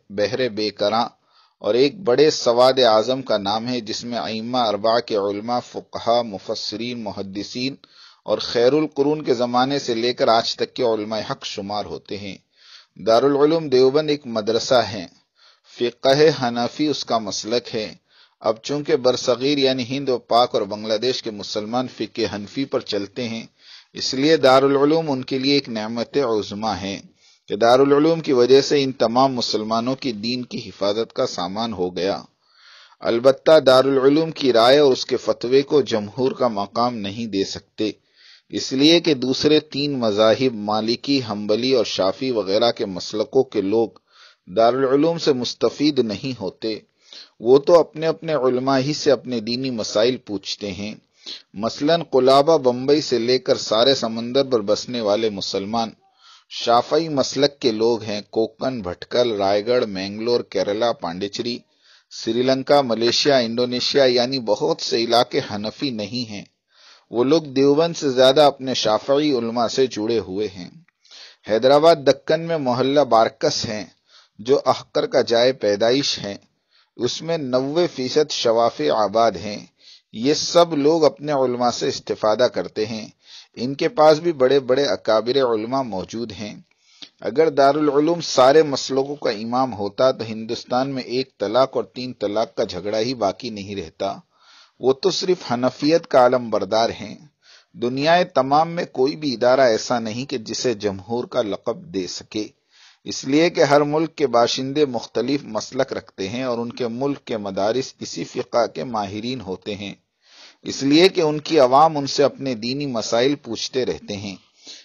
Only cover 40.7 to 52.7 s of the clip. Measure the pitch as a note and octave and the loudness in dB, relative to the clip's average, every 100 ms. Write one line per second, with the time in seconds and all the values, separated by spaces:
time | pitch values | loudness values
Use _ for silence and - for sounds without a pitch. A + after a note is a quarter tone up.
40.7 | G#2+ A2 A#2 - C#3 A2+ G#2 G#2 A2 B2+ | -2 -2 -4 -2 -2 -4 -6 -2 -2 2
41.7 | B2+ G2+ - F#2+ - C3 A2+ F#2+ G#2 A#2 | 0 0 0 -2 -2 -2 -2 0 2 2
42.7 | - G#2 F2+ - G#2+ G#2 C3 C3 A2 F#2+ | 0 -6 -8 -6 -6 0 0 0 -2 0
43.7 | A2 A2 - _ _ - _ - F#2+ A2+ | 0 -2 -6 _ _ -20 _ -4 2 2
44.7 | C3 C3 C#3+ D#3+ E3+ D#3+ B2+ A#2+ - A#2 | 2 2 2 2 0 0 0 -4 -2 -2
45.7 | - D3 C3 A2+ G2 C3+ A#2+ F#2 - A2 | 0 0 0 -2 -4 -8 -8 -10 -8 -8
46.7 | G#2 - _ _ - - - A2+ C#3 C#3+ | -8 -12 _ _ -20 -20 -4 4 4 6
47.7 | E3+ D3 D3+ D#3+ D#3 D#3+ D3 B2+ B2 C3 | 4 4 -2 -4 -4 -4 0 0 0 2
48.7 | C3+ C3+ D3 D3 A#2+ B2 A#2+ G#2+ B2 C3+ | 0 0 0 2 2 0 -6 -6 -6 -6
49.7 | A#2 G2 G#2+ A#2+ B2 - G2 - - G#2 | -6 -2 2 2 0 -6 -10 -8 -10 -8
50.7 | F2+ G#2 G2+ _ _ - - _ F#2 A2 | -8 -10 -12 _ _ -20 -20 _ -8 -6
51.7 | - D3 E3+ D3+ C3 B2+ C#3 D3 D#3+ B2+ | -2 0 0 0 2 6 6 6 4 2